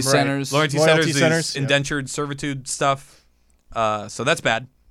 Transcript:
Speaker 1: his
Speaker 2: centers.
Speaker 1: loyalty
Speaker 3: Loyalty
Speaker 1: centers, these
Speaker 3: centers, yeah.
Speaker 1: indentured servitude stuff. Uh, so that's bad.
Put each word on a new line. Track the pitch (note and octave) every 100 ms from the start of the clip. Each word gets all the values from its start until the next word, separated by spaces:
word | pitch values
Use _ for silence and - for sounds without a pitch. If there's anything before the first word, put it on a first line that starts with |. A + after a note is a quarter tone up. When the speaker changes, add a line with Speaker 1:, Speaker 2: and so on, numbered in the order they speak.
Speaker 1:
his | C3+
Speaker 2:
centers. | C#3 C#3 C#3 C#3
Speaker 1:
loyalty | C#3+ D#3 D3+
Speaker 3:
Loyalty | D#3+
Speaker 1:
centers, | D#3 D#3+
these | C#3+
Speaker 3:
centers, | D#3+ E3 D#3 C#3+
yeah. |
Speaker 1:
indentured | C3+ C#3+ C#3 D3 C3
servitude | - D3 C#3+ D3 C#3 -
stuff. | - C#3+ C3+ - _ _ _ _ _ -
Uh, | A2+ A2 G#2+ G#2
so | -
that's | B2 E3
bad. | B2+ A2+ B2 _ _